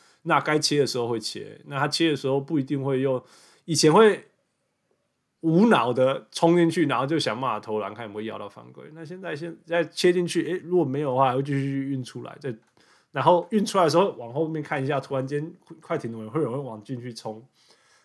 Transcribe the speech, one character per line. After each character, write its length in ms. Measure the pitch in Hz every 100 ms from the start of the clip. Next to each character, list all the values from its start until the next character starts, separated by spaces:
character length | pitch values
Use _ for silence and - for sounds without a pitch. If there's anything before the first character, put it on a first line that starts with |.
| _ _
那 160 | 160 151
该 180 | 143 151
切 220 | 143 147
的 80 | 127
时 100 | 127
候 100 | 117
会 120 | 117
切， 420 | 113 101 104 107 151
那 120 | 139
他 100 | 143
切 220 | - 165
的 60 | 143
时 120 | 135
候 120 | 139
不 180 | 139 160
一 60 |
定 200 | 131 143
会 180 | 135 131
用， 200 | 135 127 - - _ _ -
以 100 | 156
前 160 | 156
会 380 | 175 220 175 - _ _ _ _ _ _ _ _ _ _ _
无 260 | 160 165 226
脑 240 | 160 120
的 360 | 123 131 139 -
冲 240 | - 165 175
进 140 | 165
去， 160 | 165 147
然 100 | 120
后 80 | 139
就 140 | 160
想 200 | 127 110
办 100 | 131
法 100 | 107
投 200 | 107 107
篮， 140 | 98
看 120 | 107 113
有 60 |
没 120 | 104
有 80 | 110
要 80 | 101
到 80 | 101
犯 160 | - 117
规。 140 | - -
那 100 | 156
现 160 | 151 185
在， 140 | 180 147
现 200 | 170 165 -
在 180 | 170 160
切 280 | - 180
进 120 | 180 175
去， 180 | 170 143
诶， 160 | 180
如 140 | 165 180
果 80 | 139
没 160 | 135
有 80 | 147
的 40 | 127
话， 140 | 135
还 60 | 127
会 80 |
继 80 | 143
续 380 | 139 139 139 135
运 140 | 135
出 200 | 123 120
来， 120 | 117 -
再， 160 | 143 220 _ _ _ _ _
然 120 | 139
后 240 | 139 175 -
运 140 | 214 196
出 120 | 196
来 60 |
的 60 | 165
时 80 | 156
候 140 | 196
往 200 | - 117
后 160 | 127 160
面 160 | 156
看 200 | 143 151
一 40 | 135
下， 120 | 143
突 160 | - 135
然 100 | 135
间 260 | 147 160 175 - -
快 160 | - 160
艇 140 | 120
的 60 | 113
人 100 | 110
会 120 | 147
有 100 | 131
人 120 | 131
往 200 | 131 107
进 180 | 101 127
去 100 | 123
冲， 320 | 113 113 107 123 _ _ _ _ _